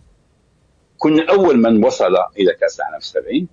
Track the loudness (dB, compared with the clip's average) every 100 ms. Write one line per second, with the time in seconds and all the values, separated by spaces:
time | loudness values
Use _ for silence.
0 | _ _ _ _ _ _ _ _ _ _
1 | 0 0 2 2 2 2 4 2 2 0
2 | 0 0 -2 -2 -2 0 -4 -4 -10 -12
3 | -10 -8 -6 -6 -6